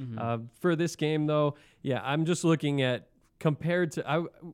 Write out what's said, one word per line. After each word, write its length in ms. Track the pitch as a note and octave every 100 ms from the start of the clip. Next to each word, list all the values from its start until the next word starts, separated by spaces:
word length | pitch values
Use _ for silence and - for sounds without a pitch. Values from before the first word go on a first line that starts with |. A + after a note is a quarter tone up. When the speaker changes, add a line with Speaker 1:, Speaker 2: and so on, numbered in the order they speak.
Speaker 1:
Mm-hmm. 160 | B2+ A2
Speaker 2:
Uh, 220 | A#2 A#2 A#2 -
for 160 | F3 D#3+
this 180 | E3+
game, 320 | - D3+ D#3 D3+
though, 300 | D3+ D3 - - _
yeah, 180 | C3+ A#2+
I'm 200 | A#2+ D3+
just 200 | D#3+ E3+
looking 360 | E3 D#3+ D3 C#3
at, 280 | B2+ B2 - _ _ -
compared 500 | D#3+ D3 D#3+ F3+ E3+
to, 140 | D#3+ C3+
I, 140 | D#3+ E3 - E3+